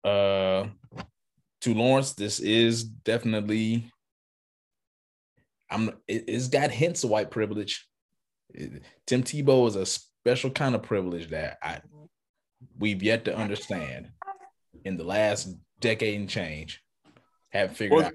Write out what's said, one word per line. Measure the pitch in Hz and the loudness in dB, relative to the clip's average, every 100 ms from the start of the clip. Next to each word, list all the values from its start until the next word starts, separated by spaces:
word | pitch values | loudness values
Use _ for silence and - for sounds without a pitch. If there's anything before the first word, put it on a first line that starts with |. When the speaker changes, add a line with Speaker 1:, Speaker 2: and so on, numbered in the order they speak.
Speaker 1:
Uh, | 104 101 98 98 95 95 101 104 - - - _ _ _ _ _ | 2 4 4 4 2 2 0 -10 -20 -16 -16 _ _ _ _ _
to | 120 | 0
Lawrence, | 110 123 135 135 | 2 4 4 2
this | - 101 - | -4 -4 -2
is | 92 113 117 113 | 2 4 4 2
definitely, | 113 110 - 117 117 110 104 110 110 117 117 _ _ _ _ _ _ _ _ _ _ _ _ _ _ _ _ _ _ | -4 -6 -2 0 0 -2 0 0 2 0 -4 _ _ _ _ _ _ _ _ _ _ _ _ _ _ _ _ _ _
I'm, | 104 110 - - | -2 -2 -4 -6
it, | 110 - | -6 -2
it's | 113 127 | -4 0
got | 135 143 | 2 2
hints | 113 165 175 | 2 0 2
of | 123 | 2
white | 107 101 | 2 2
privilege. | 117 104 104 95 - - _ _ _ _ _ _ | -2 -2 -2 -6 -8 -10 _ _ _ _ _ _
It, | - - 71 - _ - | -14 -14 -14 -20 _ 0
Tim | 123 | 0
Tebow | 127 147 139 131 123 | 0 0 6 6 6
is | 98 | 2
a | 92 | -4
special | - - _ 120 131 131 | -6 -10 _ 0 2 -2
kind | 135 139 | -2 0
of | 120 | -2
privilege | - 104 90 87 82 | 0 -2 -2 -6 -8
that | 78 73 - | -8 -8 -8
I, | 78 85 - 151 - _ _ _ _ _ 127 - | -10 -10 -16 -20 -20 _ _ _ _ _ -20 -4
we've | 107 98 | -2 0
yet | 101 113 | 2 2
to | - | 0
understand | 107 104 101 - 95 73 62 - - 392 392 - _ _ - | -4 -4 -6 -6 -6 -6 -12 -16 -18 -16 -16 -20 _ _ -14
in | 95 90 | -8 -8
the | |
last | 82 101 107 101 95 87 _ _ | -2 2 2 0 -6 -14 _ _
decade | 117 110 110 104 | 0 2 0 -2
and | 98 | -4
change. | 110 82 76 78 - _ _ _ _ _ _ _ | -4 -6 -8 -12 -16 _ _ _ _ _ _ _
Haven't | 98 95 - | -2 -2 -2
figured | 107 151 | 4 4
Speaker 2:
Well, | |
Speaker 1:
out | - | 4